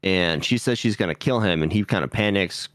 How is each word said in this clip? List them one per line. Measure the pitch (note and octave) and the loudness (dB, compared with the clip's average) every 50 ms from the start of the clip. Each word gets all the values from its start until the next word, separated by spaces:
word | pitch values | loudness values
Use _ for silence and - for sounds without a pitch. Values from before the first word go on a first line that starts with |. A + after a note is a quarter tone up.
and | - F#2+ F#2+ F#2 F2+ E2+ E2 D2 - | 0 2 2 2 2 2 0 -2 0
she | - B2 A#2 | 0 -2 0
says | - C3 A#2+ A2+ | 0 0 -2 0
she's | - A#2 G#2 | 0 -2 0
gonna | - G#2 F2 D#2 | 0 -2 -2 -2
kill | - - C#3+ B2+ A#2 | -2 -2 0 0 2
him, | G#2+ G2 E2+ D#2+ | 2 2 2 2
and | D#2 D#2 | 0 0
he | F2 G#2+ G2+ | 0 0 0
kinda | - - F#2+ D2 B1+ | 0 0 -2 -2 -2
panics, | - A2 G#2 G#2 G2+ G2 F#2 F2 - - - - | -2 0 0 2 2 0 0 -2 -4 -10 -12 -12